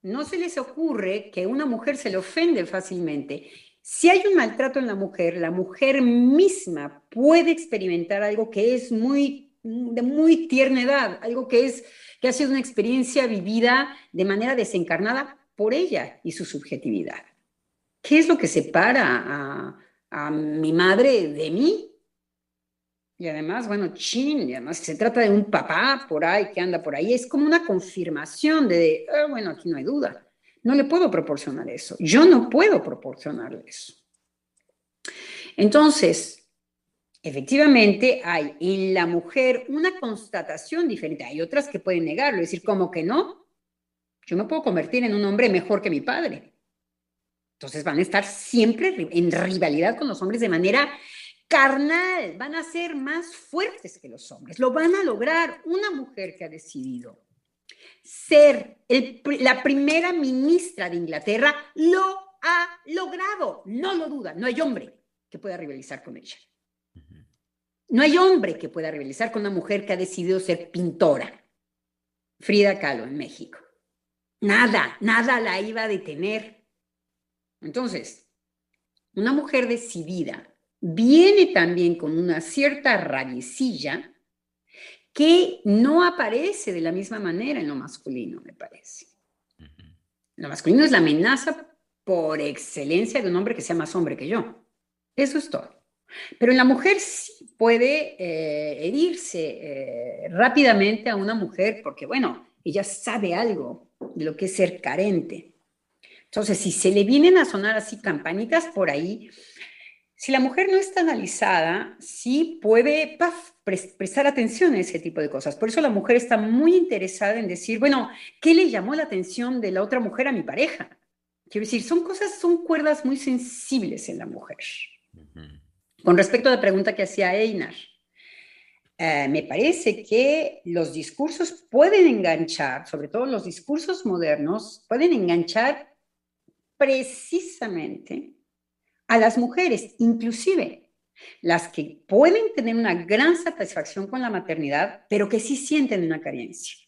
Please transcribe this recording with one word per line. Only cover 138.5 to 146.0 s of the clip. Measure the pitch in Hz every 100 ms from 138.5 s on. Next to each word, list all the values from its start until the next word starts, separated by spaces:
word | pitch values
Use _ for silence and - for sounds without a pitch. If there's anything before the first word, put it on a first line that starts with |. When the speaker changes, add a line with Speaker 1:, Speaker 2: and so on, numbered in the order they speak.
| _ _ _ _ _ _
Speaker 1:
a | 233
las | 220 226
mujeres, | 240 339 359 226 - _
inclusive | 233 226 226 226 - 370 185 - _ _ _ _ - -
las | 170 165 -
que | - 151 - _
pueden | 202 311 415 440 -
tener | 226
una | 233 226 175
gran | 170 214 294 339
satisfacción | 339 320 185 - 151 - 196
con | 254
la | 247
maternidad, | 202 - 160 147 143 202 - _
pero | 208 202
que | 220
sí | 220 269
sienten | - 302 262 208